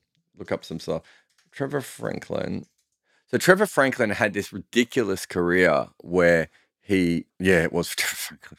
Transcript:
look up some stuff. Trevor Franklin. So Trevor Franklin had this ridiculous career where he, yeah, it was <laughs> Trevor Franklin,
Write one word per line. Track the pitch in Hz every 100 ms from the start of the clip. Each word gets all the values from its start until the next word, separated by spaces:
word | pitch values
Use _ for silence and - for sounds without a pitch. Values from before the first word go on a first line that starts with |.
| _ _ _ -
look | 92
up | 95
some | - 82
stuff. | - 80 - _ _ _ _
Trevor | - 139 143
Franklin. | 127 - - - - - - 98 - _ _ _ _ _ _
So | 123
Trevor | - 190 208
Franklin | - 135 127 107
had | 98 107
this | 101 92
ridiculous | 98 - 120 120 131 101 95 -
career | 92 87 90 90 71 - -
where | - 90 85 85 78 _ _ _
he, | - 95 87 82 - -
yeah, | 92 87
it | 80
was | 85 82
<laughs> |
Trevor | - - -
Franklin, | - - -